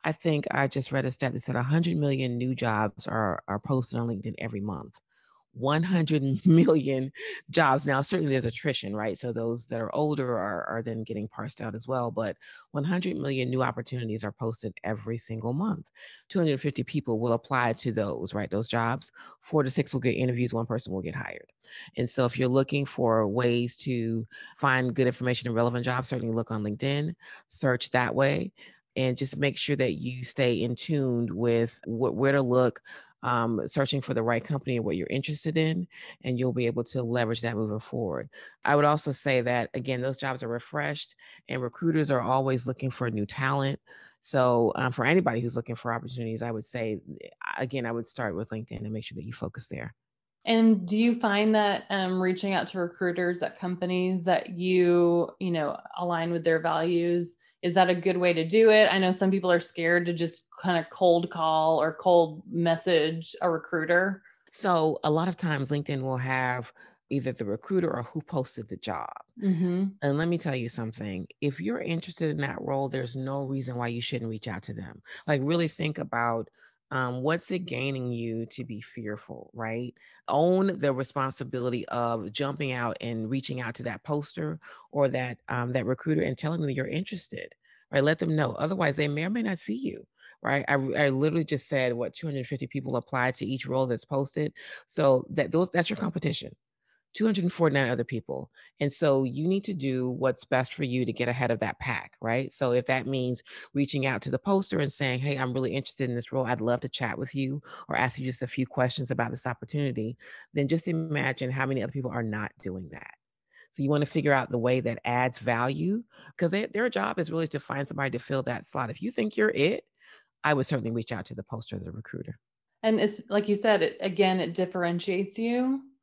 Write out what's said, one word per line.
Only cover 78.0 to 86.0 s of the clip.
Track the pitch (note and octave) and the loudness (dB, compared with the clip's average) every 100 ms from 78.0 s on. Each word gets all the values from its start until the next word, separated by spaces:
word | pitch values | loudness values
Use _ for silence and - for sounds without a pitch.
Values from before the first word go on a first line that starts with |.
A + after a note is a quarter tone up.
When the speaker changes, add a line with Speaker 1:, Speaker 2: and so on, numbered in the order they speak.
| B2 | -2
Speaker 1:
you | A#2 A#2 A2+ A#2 | -4 -4 -4 -6
to | - | -10
be | A#2+ A2 | -10 -10
fearful, | - - G#2+ G#2+ - - - | -12 -10 -8 -8 -10 -16 -14
right? | - A2 A2+ B2 _ - - - | -8 -6 -4 -8 _ -20 -14 -2
Own | C#3 E3+ F#3 G3 - | 4 4 4 2 2
the | C#3+ | 0
responsibility | B2+ C3 C#3+ C3 - C3 B2+ B2 A#2+ - | 0 -4 -2 -2 -4 -6 -4 -2 -2 -4
of | A#2+ A#2 A#2 G2 | -2 0 -2 -4
jumping | A2+ C#3 C#3+ C#3+ | -4 -4 -2 -4
out | B2+ A#2+ - | -2 -4 -4
and | A#2 A2+ A2 | -6 -4 -2
reaching | C3+ C3 B2+ | -4 -4 -6
out | A#2 | -6
to | A2+ | -6
that | - G2 | -8 -8
poster | - D3 D3 - D#3 D#3+ - - - | -4 -4 -4 -8 -6 -8 -14 -20 -6
or | D3 C3+ | 2 2
that, | B2+ B2+ - - | 2 -4 -8 -4
um, | B2 A#2+ | -2 0
that | B2+ A2+ | -2 0
recruiter | C3 | -2